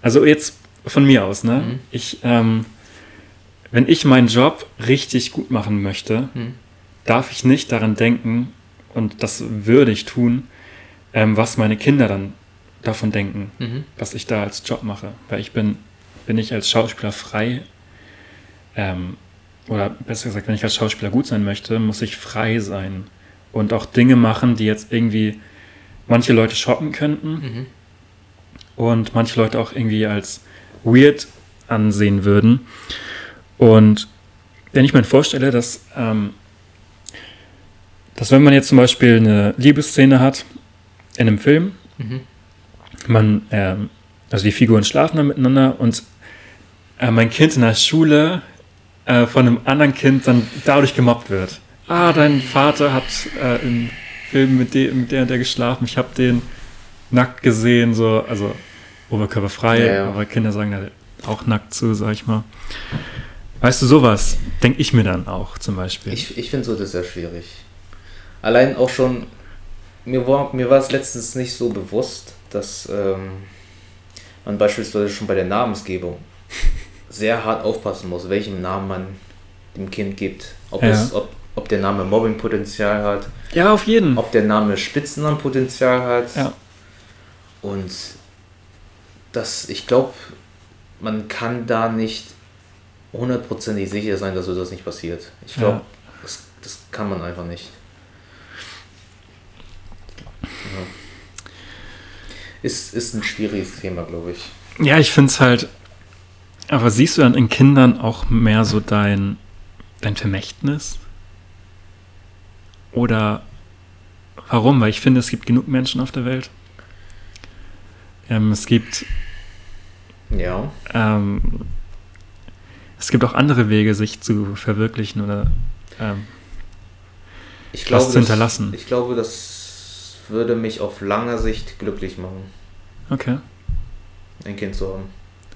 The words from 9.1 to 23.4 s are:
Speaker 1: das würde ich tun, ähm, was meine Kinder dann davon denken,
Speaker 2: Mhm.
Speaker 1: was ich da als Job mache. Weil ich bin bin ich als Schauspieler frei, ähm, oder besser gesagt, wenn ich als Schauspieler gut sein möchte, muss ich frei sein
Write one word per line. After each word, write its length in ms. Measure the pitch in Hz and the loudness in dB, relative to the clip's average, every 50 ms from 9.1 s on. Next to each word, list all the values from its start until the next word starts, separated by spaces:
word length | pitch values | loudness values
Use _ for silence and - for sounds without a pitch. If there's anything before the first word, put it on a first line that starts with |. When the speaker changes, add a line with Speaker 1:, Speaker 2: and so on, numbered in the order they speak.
| - - | -4 -6
Speaker 1:
das 200 | - 110 - - 113 | -6 -6 -6 -8 -8
würde 440 | 113 113 107 101 110 120 135 143 120 | -8 -8 -6 0 4 6 6 6 4
ich 120 | 107 104 - | 2 -2 -6
tun, 420 | - - 127 120 120 120 131 - - - - - - - - - - - - _ _ - | -8 -2 0 2 2 0 0 -4 -10 -20 -20 -20 -20 -20 -20 -20 -20 -20 -20 _ _ 0
ähm, 220 | 113 110 107 107 | 0 2 2 2
was 200 | 104 117 113 - | 2 0 -2 0
meine 200 | - 110 104 110 | 0 0 0 0
Kinder 320 | 104 - - 139 143 123 104 | 0 2 2 2 4 2 0
dann 260 | 98 98 98 98 - _ _ _ _ _ _ _ _ _ | 0 -4 -6 -10 -14 _ _ _ _ _ _ _ _ _
davon 280 | - 117 110 - - 107 | -6 -6 -6 -4 -4 -4
denken, 400 | 104 107 101 98 - 101 101 104 - - | -2 -2 -4 -4 -6 -10 -10 -12 -12 -12
Speaker 2:
Mhm. 260 | 123 113 117 135 151 - _ - | -10 -10 -8 -10 -12 -14 _ -12
Speaker 1:
was 160 | 117 - - | -10 -10 -10
ich 120 | 113 - | -12 -8
da 160 | - 117 107 | -6 -4 -4
als 200 | 101 101 - - - | -4 -6 -8 -12 -8
Job 160 | - 120 - | -8 -8 -8
mache. 300 | - 110 101 104 - 107 101 - - - | -8 -10 -10 -10 -14 -16 -18 -18 -12 -10
Weil 120 | 110 101 | -8 -8
ich 120 | 104 - | -8 -8
bin 260 | - 110 107 104 104 - - - _ _ _ - - - - - | -6 -2 -2 -2 -4 -6 -12 -20 _ _ _ -20 -20 -20 -8 -4
bin 80 | 113 | -4
ich 160 | 110 107 110 | -4 -4 -4
als 160 | 123 110 98 - | -6 -6 -4 0
Schauspieler 400 | - 117 113 117 - - - 107 | 0 0 0 -2 -4 -8 -8 -8
frei, 520 | 101 - - - - 107 107 117 123 127 - - _ _ _ _ _ - - - - - - - - - - - _ - _ _ _ | -8 -8 -14 -8 -6 -4 -4 -4 -6 -8 -10 -16 _ _ _ _ _ -20 -20 -20 -20 -20 -20 -20 -20 -20 -20 -20 _ -20 _ _ _
ähm, 400 | - 101 95 92 90 87 90 90 - _ _ _ _ _ _ _ _ _ | -8 -6 -6 -6 -8 -8 -10 -12 -16 _ _ _ _ _ _ _ _ _
oder 220 | - 110 104 98 104 | -6 -4 -4 -4 -4
besser 400 | - - - - 117 - - 123 | -6 -10 -12 -10 -8 -8 -8 -8
gesagt, 180 | 101 101 98 | -8 -8 -4
wenn 80 | - 110 | -4 -4
ich 80 | 101 | -4
als 120 | - 107 - | -2 -4 -2
Schauspieler 360 | - 113 107 - - - 101 | -2 -2 -4 -4 -4 -6 -2
gut 160 | 98 123 147 | -2 -2 -2
sein 160 | - - 107 | 0 -2 -2
möchte, 360 | 101 101 101 - - - 113 113 | -2 -2 -4 -6 -6 -4 -2 -2
muss 240 | 113 107 107 - | 0 -2 -2 -4
ich 140 | 117 101 - - | -6 -8 -8 -12
frei 400 | - - - 110 113 110 110 117 | -14 -10 -6 -4 -2 -2 -2 -2
sein 460 | 107 98 95 98 95 95 98 95 98 - _ _ _ - - _ | -4 -6 -8 -8 -8 -8 -10 -10 -12 -14 _ _ _ -20 -20 _